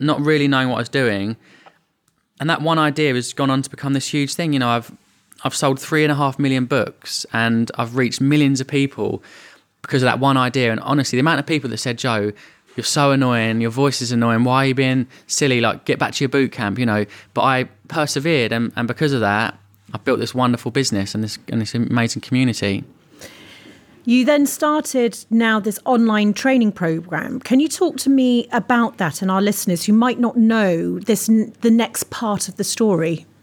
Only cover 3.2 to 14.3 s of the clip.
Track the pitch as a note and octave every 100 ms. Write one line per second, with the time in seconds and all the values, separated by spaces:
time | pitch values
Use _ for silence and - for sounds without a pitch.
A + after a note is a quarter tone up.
3.2 | A#2+ - C3+ C3+ C3+ - C#3+ C#3 - D3+
4.2 | C#3 - E3+ C#3 A#2+ A#2 A2+ - _ _
5.2 | _ - C#3 - C#3+ C3+ - D#3 D3+ C#3+
6.2 | C#3 C3 C#3+ C3 B2 C#3 - - - -
7.2 | - A2+ A#2 A#2 A2+ - A#2 B2 B2 -
8.2 | C3+ D3+ C#3 C3+ C3 C#3+ C3+ B2 G#2 -
9.2 | - - - - _ _ - C#3 B2+ A#2
10.2 | C3+ C3 B2+ C3 A#2+ A2 - D3 B2+ -
11.2 | E3 C#3+ C#3 D#3 B2+ A2 C3 A#2 B2+ A2
12.2 | G#2 G#2 - _ _ - - D3+ C#3+ C3+
13.2 | B2+ A#2+ A2+ A2+ A#2 A#2 C#3 B2+ A#2+ A#2+
14.2 | A#2